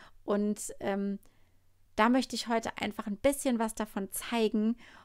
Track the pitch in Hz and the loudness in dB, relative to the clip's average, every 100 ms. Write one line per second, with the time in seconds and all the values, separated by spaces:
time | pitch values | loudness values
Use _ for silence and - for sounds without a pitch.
0 | - - - 202 208 208 - - - 196 | -20 -10 -2 0 0 -2 -8 -6 -4 -2
1 | 202 202 - - - _ _ _ _ - | -4 -6 -10 -20 -20 _ _ _ _ 2
2 | 220 262 247 220 233 226 - - 208 - | 4 4 2 -4 -2 -2 -2 -6 -8 -6
3 | - 196 277 277 269 233 226 - 214 208 | -8 0 0 2 0 0 0 -2 -6 -6
4 | 196 - - 233 220 214 220 240 - - | -6 -6 -4 2 2 4 2 0 -8 -20